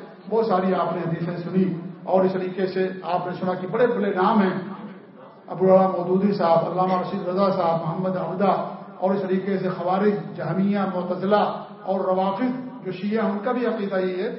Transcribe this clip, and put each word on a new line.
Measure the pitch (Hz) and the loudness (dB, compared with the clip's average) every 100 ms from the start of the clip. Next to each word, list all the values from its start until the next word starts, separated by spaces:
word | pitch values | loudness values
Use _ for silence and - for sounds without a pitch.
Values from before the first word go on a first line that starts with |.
| - - 185 | -10 -18 -4
بہت | 214 220 | 0 2
ساری | 185 190 | 2 2
آپ | 180 165 | 2 0
نے | 175 | -2
حدیثیں | 165 165 170 - | -4 -2 -4 -4
سنی، | 175 185 190 - - - | -2 2 2 0 -8 -10
اور | - 185 | 0 2
اس | 190 | 4
طریقے | 185 185 196 185 | 2 -4 -2 -2
سے | 190 185 185 | 0 -2 -4
آپ | 160 175 175 | -4 -2 -2
نے | 175 | -4
سنا | 185 | -4
کہ | 180 180 | -4 -4
بڑے | 226 240 | 2 2
بڑے | 190 202 | 2 0
نام | 180 190 220 | 2 4 4
ہیں، | 185 - - - - - - - - - - | 4 0 -6 -10 -12 -16 -20 -20 -20 -20 -12
ابو | 165 | 0
العلا | 185 190 190 | 6 8 6
مودودی | 180 175 190 208 | 2 2 2 2
صاحب، | 185 170 165 170 | 2 4 4 4
علامہ | 175 185 185 | 0 2 2
رشید | 180 202 175 | 0 -4 -2
رضا | 185 196 | 2 2
صاحب، | 185 170 165 | 2 2 0
محمد | 160 190 185 185 | -2 -2 -2 -2
عبدہ، | 165 185 196 170 - - - - | -4 0 2 2 -2 -10 -14 -4
اور | 185 | 0
اس | 196 | 0
طریقے | 175 190 190 190 | 0 0 0 -2
سے | 180 | -2
خوارج، | 170 175 190 208 202 - 170 | -2 0 2 2 2 -4 -6
جہمیہ، | 160 180 202 202 190 | -4 0 2 2 0
معتزلہ | 180 175 180 190 208 185 - - - | -2 -4 -2 2 2 2 -2 -10 -10
اور | - 190 | -4 -2
روافض | 180 185 190 247 254 - - - | 0 0 0 0 -2 -4 -8 -10
جو | 185 | -10
شیعہ | 180 208 220 | -6 -2 0
ہیں، | 202 | 0
ان | 202 | -2
کا | 254 | -2
بھی | 247 226 | -2 -2
عقیدہ | 220 196 190 | -2 -2 -2
یہ | 185 180 | -2 -2
ہے، | 220 | -4